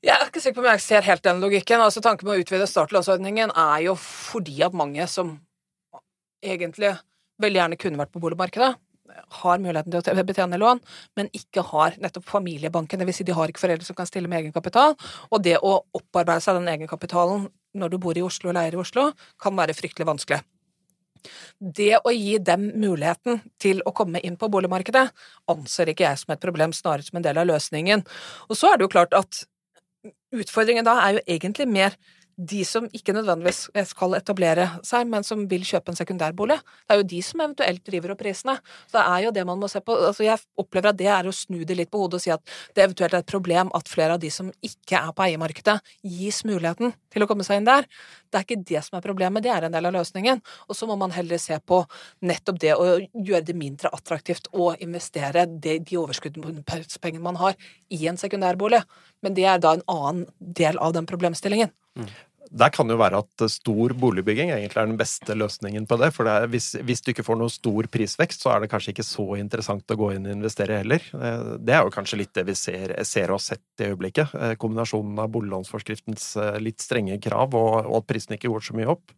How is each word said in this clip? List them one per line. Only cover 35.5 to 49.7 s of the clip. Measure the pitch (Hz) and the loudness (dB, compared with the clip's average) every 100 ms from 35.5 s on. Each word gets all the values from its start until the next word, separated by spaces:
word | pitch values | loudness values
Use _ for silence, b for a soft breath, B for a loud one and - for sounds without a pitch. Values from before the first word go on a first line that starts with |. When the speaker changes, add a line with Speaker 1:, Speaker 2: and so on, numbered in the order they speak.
Speaker 1:
vil | 185 185 | -4 -2
kjøpe | 185 - | -4 -4
en | 175 | -8
sekundærbolig. | 170 185 160 175 214 302 _ b _ | -6 -2 -4 -2 0 -2 _ b _
Det | 208 | 4
er | |
jo | 196 | 4
de | 175 - | -4 -6
som | 330 | -4
eventuelt | 302 285 220 180 | -4 0 0 0
driver | - 190 175 | -4 -6 -4
opp | 202 | -6
prisene. | 214 190 254 269 B B B | -6 -6 -4 -4 B B B
Så | 226 | 2
det | 190 | 4
er | 180 220 | 4 2
jo | 208 | 0
det | 180 | -2
man | 185 | -4
må | 202 | -4
se | 202 | -6
på. | 208 233 170 | 0 4 4
Altså, | 202 | 4
jeg | 214 220 _ - | 2 2 _ -8
opplever | 196 185 208 | -2 2 2
at | 196 | 2
det | 190 | 2
er | 196 180 | 2 0
å | 185 | -6
snu | - 180 165 | -8 -8 -4
det | 180 | -4
litt | 170 | -2
på | 208 | -2
hodet | 185 180 | -2 -2
og | |
si | 175 | -2
at | 160 - B B - | -2 -4 B B 4
det | 190 | 4
eventuelt | 180 175 180 | 4 0 0
er | 170 | -2
et | |
problem | 202 180 175 185 170 | -4 0 2 2 -2
at | - | -4
flere | - 160 170 | 0 0 0
av | |
de | 160 | -4
som | - 185 - | -8 -10 -10
ikke | - - - 180 | -14 -14 -2 0
er | 156 160 | 0 0
på | 190 | 0
eiemarkedet, | 160 160 - - 208 b b 196 | 0 -6 0 2 2 b b -12
gis | 175 196 - 220 | -6 -6 -4 -2
muligheten | 190 165 175 240 - _ | -2 -2 -2 -4 -4 _
til | 220 208 | -2 0
å | |
komme | 208 | 0
seg | 190 202 | 0 2
inn | 214 | 6
der. | 277 277 B B B _ | 4 4 B B B _
Det | 190 | -4
er | 190 | -2
ikke | 233 180 | -6 -2
det | 151 - | -4 -4
som | 185 | -8
er | |
problemet, | 202 190 185 208 | -6 -2 0 0
det | 233 | 0
er | 202 | -2
en | 165 | -2